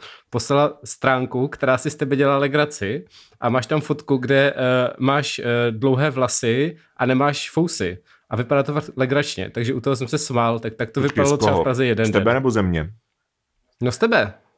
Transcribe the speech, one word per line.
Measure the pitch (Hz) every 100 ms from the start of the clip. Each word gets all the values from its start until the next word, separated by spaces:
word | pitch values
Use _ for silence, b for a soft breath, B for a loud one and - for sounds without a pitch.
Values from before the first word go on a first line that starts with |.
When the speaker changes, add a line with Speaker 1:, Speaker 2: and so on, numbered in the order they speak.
| B B _
Speaker 1:
poslala | 120 - 139 147 -
stránku, | - - 135 127 127 131 143
která | - 131 127
si | 151
z | -
tebe | 135 135
dělá | 139 139
legraci | 139 147 147 - 101 139 180 b b _
a | 123
máš | 127 120
tam | 156
fotku, | - 135 - 135
kde, | 123 135 139 -
eh, | 127 127 123 -
máš, | 127 143 139 -
eh, | 120 120 120
dlouhé | 110 135 131 151
vlasy | 131 123 - 120 123 156 160 b -
a | 127
nemáš | 131 143 143 -
fousy. | 156 175 - 92 92 b b -
A | 110
vypadá | 117 143
to | 139
fakt | 147 - 127
legračně, | 131 139 143 - -
takže | 120 120
u | 131
toho | 139 123
jsem | 123
se | 151
smál, | - 123 117 117
tak, | 113 -
tak | 117
to | 143
Speaker 2:
Počkej, | 139
Speaker 1:
vypadalo | 147 139 143
Speaker 2:
z |
Speaker 1:
třeba | 107
v |
Speaker 2:
koho? | 95
Speaker 1:
Praze | 104 123 127
jeden | 110 113
Speaker 2:
Z |
tebe | 104 104
Speaker 1:
den. |
Speaker 2:
nebo | 127 131
ze | 110
mě? | 92 82 80 - _ _ _ _ _ _ _ -
Speaker 1:
No | 123
z | -
tebe. | 226 208 101 - _